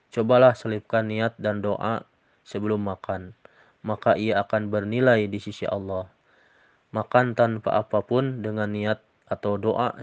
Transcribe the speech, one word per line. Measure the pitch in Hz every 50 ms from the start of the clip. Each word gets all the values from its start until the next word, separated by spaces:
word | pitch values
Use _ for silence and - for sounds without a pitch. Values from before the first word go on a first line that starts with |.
| _ _
Cobalah | - 120 110 117 123 123 127 127
selipkan | 120 - - 117 107 104 - - - 113 110 107
niat | 107 110 113 113 - -
dan | - 107 104 104 98
doa | 101 101 - - 110 113 - - - _ _ _ _ _ _ _
sebelum | - - 101 104 107 107 104 101
makan, | 98 92 - - - 98 92 92 92 - _ - - _ _ _ _ _ _
maka | - 107 107 - - 117
ia | 104 98 107 110 98 98 98
akan | - - 107 107 101
bernilai | 104 104 101 104 113 123 131 127 120 110 104
di | 101 98 98
sisi | - 104 101 - 98
Allah. | - 98 101 98 95 95 92 92 92 _ _ _ _ _ _ _ _ _ _ _ _ _ _ _ _
Makan | - 110 104 - - 123 127 123
tanpa | 110 - 117 113 110 104 - - - 104
apapun | 110 - - 104 - - 120 127 139 135 131 120 104
dengan | 107 107 110 104 104 104
niat | 104 104 107 107 - _ _ _ _ _
atau | _ 104 - - 104 101
doa | 98 107 110 95 - 123 120 - -